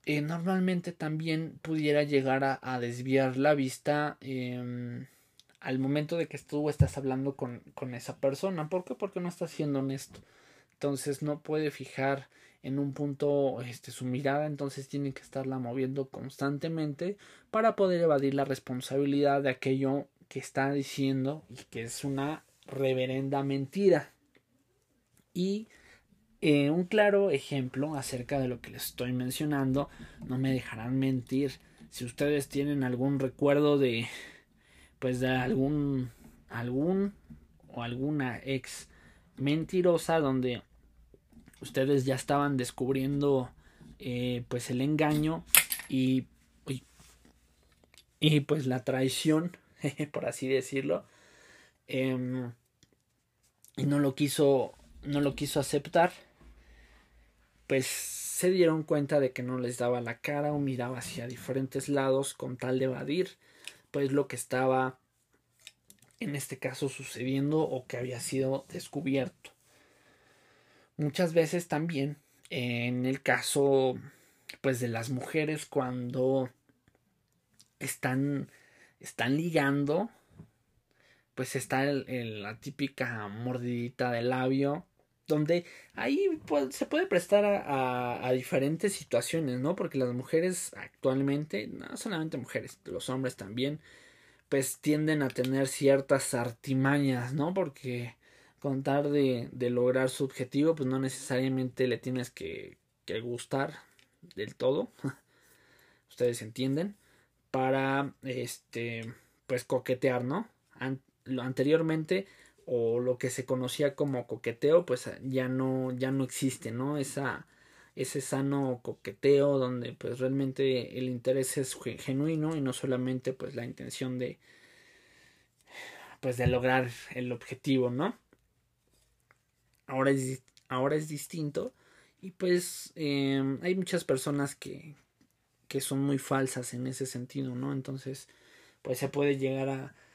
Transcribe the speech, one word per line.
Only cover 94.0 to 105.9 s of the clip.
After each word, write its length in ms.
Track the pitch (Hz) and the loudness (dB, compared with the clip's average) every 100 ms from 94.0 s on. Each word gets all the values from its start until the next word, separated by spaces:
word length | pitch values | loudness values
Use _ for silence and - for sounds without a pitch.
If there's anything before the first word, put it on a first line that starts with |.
| - - - _ _ | -20 -20 -20 _ _
pues 300 | 139 131 - | 0 0 -2
tienden 440 | - 151 156 151 | 0 2 2 2
a 60 | 135 | 0
tener 380 | - 127 135 135 | 0 0 2 0
ciertas 640 | - 135 139 135 139 - | 4 6 6 4 2 2
artimañas, 1000 | 127 120 120 - 131 135 143 139 127 123 | -2 -2 -6 -2 2 4 4 2 2 -2
¿no? 200 | 143 151 | -2 0
Porque 640 | 190 165 139 131 123 120 - _ - - _ | 0 -2 -4 -6 -6 -6 -12 _ -20 -20 _
con 240 | 147 135 | -4 -2
tal 280 | 139 139 147 | 2 2 2
de, 380 | 147 135 123 120 | 4 4 2 -4
de 180 | 127 120 | -2 0
lograr 400 | 123 123 131 131 | 4 4 4 2
su 160 | - 135 | 0 -4
objetivo, 500 | - 127 139 156 160 | -2 -2 2 4 2
pues 120 | 131 | 0
no 120 | 131 | 0
necesariamente 880 | 131 135 - 127 131 131 127 - 127 | -2 -4 -2 0 2 0 -2 0 0
le 100 | 117 | 2
tienes 320 | 127 127 123 | -2 -4 -4
que, 460 | - 82 - - - _ _ - | -8 -10 -10 -12 -18 _ _ -8
que 140 | 110 | -6
gustar 520 | 120 120 - 139 143 151 - _ _ _ - - | -4 -8 -4 -2 -2 -6 -20 _ _ _ -16 -8
del 200 | 107 - | -8 0
todo. 360 | 127 151 240 - | 0 2 -2 -6
<laughs> 1080 | 135 - _ _ _ _ _ _ _ | -8 -8 _ _ _ _ _ _ _